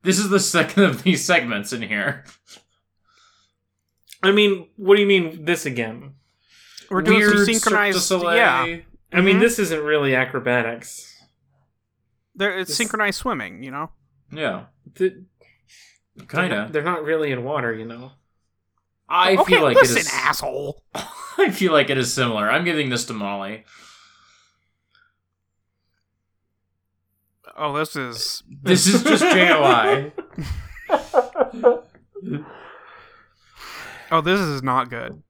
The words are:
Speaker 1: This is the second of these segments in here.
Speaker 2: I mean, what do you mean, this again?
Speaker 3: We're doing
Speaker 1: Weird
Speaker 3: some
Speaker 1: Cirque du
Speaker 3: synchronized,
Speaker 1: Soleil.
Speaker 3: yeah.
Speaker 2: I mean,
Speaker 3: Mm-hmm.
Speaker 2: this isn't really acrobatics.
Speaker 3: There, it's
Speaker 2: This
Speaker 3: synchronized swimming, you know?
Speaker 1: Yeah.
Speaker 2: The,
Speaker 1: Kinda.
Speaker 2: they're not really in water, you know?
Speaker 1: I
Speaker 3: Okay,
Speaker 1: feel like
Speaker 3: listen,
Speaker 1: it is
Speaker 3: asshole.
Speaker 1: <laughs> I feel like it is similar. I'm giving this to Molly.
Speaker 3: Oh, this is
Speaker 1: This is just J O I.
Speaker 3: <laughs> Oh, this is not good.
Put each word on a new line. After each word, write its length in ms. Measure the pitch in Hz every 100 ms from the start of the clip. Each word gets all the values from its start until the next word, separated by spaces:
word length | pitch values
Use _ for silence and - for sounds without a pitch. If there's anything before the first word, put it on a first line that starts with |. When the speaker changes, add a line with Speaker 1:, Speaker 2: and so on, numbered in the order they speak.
Speaker 1:
This 160 | 180 185
is 100 | 208
the 80 | 196
second 460 | 196 175 151 196
of 180 | 185 131
these 220 | 190 151
segments 480 | - 175 123 104 101
in 100 | 120
here. 420 | 104 104 104 139 - _ _ - _ _ _ _ _ _ _ _ _ _ _ _ _ _ _ -
Speaker 2:
I 80 | 190
mean, 380 | 208 208 190 160 -
what 180 | 190
do 60 | 202
you 60 | 202
mean, 360 | 190 170 160
this 220 | 156 170 147
again? 480 | 120 110 113 139 - _ _ _ _ _ - -
Speaker 3:
We're 140 | 190
doing 160 | 160 220
Speaker 1:
Weird 120 | 208
Speaker 3:
some 80 | 202
Speaker 1:
Cirque 80 | 202
du 40 |
Speaker 3:
synchronized, 460 | 226 226 208 202 185
Speaker 1:
Soleil. 340 | 180 185 175 170
Speaker 3:
yeah. 240 | 214 131 165 170 - _ _
Speaker 2:
I 80 | 175
mean, 140 | 190
Speaker 3:
Mm-hmm. 60 | 190
Speaker 2:
this 180 | 226 233
isn't 240 | 180 160
really 320 | 151 151 139
acrobatics. 960 | 127 127 131 123 123 113 117 - - - - _ _ _ _ _ _ _ _ _ _ _ -
Speaker 3:
There, 200 | 202 190
it's 120 | 180
Speaker 2:
This 80 | 147
Speaker 3:
synchronized 420 | 226 220 208 185
swimming, 460 | 254 170 98 95
you 80 | 131
know? 180 | 135 160 - _ _ _
Speaker 1:
Yeah. 360 | 147 139 92 - _ -
Speaker 2:
The, 300 | - 185 185 185 _ _ _ _ - - _ _ - -
Speaker 1:
Kinda. 400 | 160 180 104 107
Speaker 2:
they're 120 | 156
not 200 | 156 175
really 280 | 151 160 151
in 120 | 127
water, 280 | 123 147 120
you 120 | 110 113
know? 260 | 117 135 _ _ _ _ _ _ _ _ _ _
Speaker 1:
I 280 | 170 185 -
Speaker 3:
Okay, 180 | -
Speaker 1:
feel 80 | 466
like 140 | 311 233
Speaker 3:
listen, 200 | - 233
Speaker 1:
it 40 |
is 100 | -
Speaker 3:
asshole. 680 | - 143 - 139 135 143 - _
Speaker 1:
<laughs> 60 | - - - - -
I 120 | 381
feel 220 | 185 185
like 160 | 151 143
it 60 | 131
is 140 | 123
similar. 380 | - 123 107 104
I'm 140 | 139
giving 260 | 175 156 135
this 140 | 120 -
to 80 |
Molly. 500 | 113 101 101 98 110 _ - - - _ _ _ _ _ _ _ _ _ _ _ _ _ _ _ _ _ _ _ _ _ _ _ _ _ _ _ _ _ _ _ _ _ _ - -
Speaker 3:
Oh, 160 | 151 143
this 200 | 156 151
is 460 | 127 113 - - _ 139
Speaker 1:
This 240 | 139 180 185
is 160 | 202
just 200 | 285 -
J 280 | 349 262 180
O 120 | 156
I. 480 | 139 120 107 139 147 - - - 143 - - - -
Speaker 3:
<laughs> 880 | - - 294 - 330 262 240 247 480 - _ _ 403 381 147 - - - - - - - - _ _ _ - - - - - -
Oh, 80 | 165
this 200 | 160 196
is 220 | 175 139
not 280 | 131 131 123
good. 320 | 120 120 147